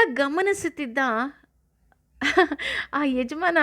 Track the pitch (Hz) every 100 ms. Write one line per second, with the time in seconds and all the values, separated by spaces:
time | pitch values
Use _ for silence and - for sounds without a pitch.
0 | 440 247 277 320 392 403 330 - 269 247
1 | 262 220 269 - _ _ _ _ _ _
2 | _ - 277 - 349 - - - - 277
3 | 285 254 240 302 359 339